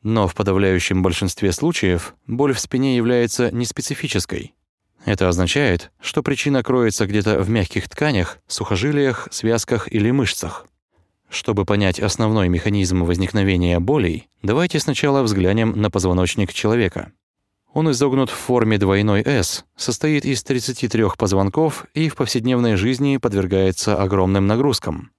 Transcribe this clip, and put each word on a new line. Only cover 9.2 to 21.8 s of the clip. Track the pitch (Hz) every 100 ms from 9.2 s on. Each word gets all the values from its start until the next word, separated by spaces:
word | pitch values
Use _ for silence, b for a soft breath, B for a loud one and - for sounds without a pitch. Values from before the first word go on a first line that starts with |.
| -
связках | - 110 117 - 117 -
или | 113 107
мышцах. | 139 113 - 80 - - _ _ _ _ _ _
Чтобы | - - 101 92
понять | 101 98 87
основной | 101 - 110 107 92
механизм | 87 107 101 92 92
возникновения | 85 87 92 107 98 90 87 87
болей, | 90 147 92 80 - _
давайте | 98 123 175 156
сначала | 147 131 147 139
взглянем | 120 98 92 104 113
на | 98 104
позвоночник | 98 92 90 90 - 98
человека. | - 104 117 98 - - _ _ _ _ _ _
Он | 151 160
изогнут | 123 139 131 131
в |
форме | - - 123 110 107
двойной | 98 98 107 101
S, | 120 139 90 - - -
состоит | - 120 156 147
из | 135 127
тридцати | - 127 - 127 120
трех | 113 104 -
позвонков | 101 95 98 151 160 -